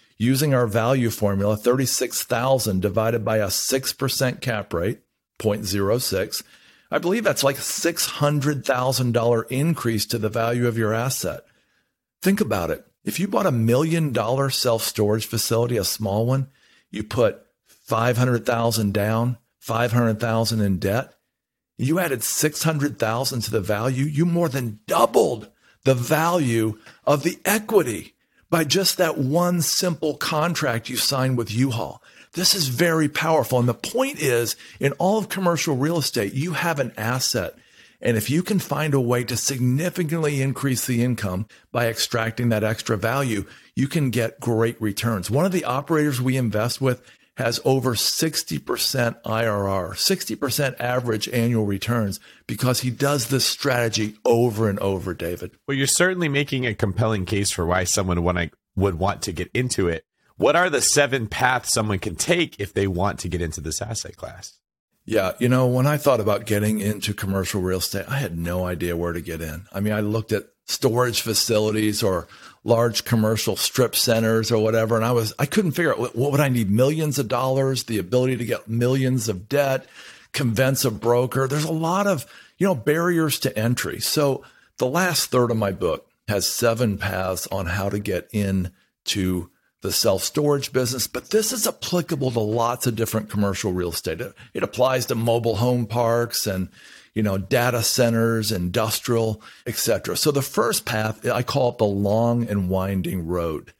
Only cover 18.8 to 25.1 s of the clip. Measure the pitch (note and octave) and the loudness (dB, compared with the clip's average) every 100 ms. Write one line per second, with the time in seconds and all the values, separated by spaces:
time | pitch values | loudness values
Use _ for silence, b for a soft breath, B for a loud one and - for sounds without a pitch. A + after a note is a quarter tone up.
18.8 | G#2 G#2 G#2 A2 A#2+ A#2 _ _ - A2 | 0 0 0 0 0 -2 _ _ -4 -2
19.8 | A#2+ A#2 A#2 A2 A#2+ A2+ A2+ A2+ G2+ F#2 | 0 2 2 0 0 0 0 0 0 0
20.8 | F#2+ G#2+ - _ _ _ _ _ _ - | 0 0 -2 _ _ _ _ _ _ -4
21.8 | B2+ E3 F3 C3 - - D3+ D3+ D#3+ D#3 | 0 0 0 -2 -4 0 0 0 0 0
22.8 | C#3+ A#2+ A2 A2+ C3+ B2+ G#2 A2+ G2 G#2 | 0 0 -2 0 -2 -4 -2 -2 0 0
23.8 | A#2 B2+ C#3+ D3 E3+ E3+ E3+ C3 B2 G#2+ | 0 0 0 2 2 2 0 -2 -4 -8
24.8 | - - A3+ | -2 2 4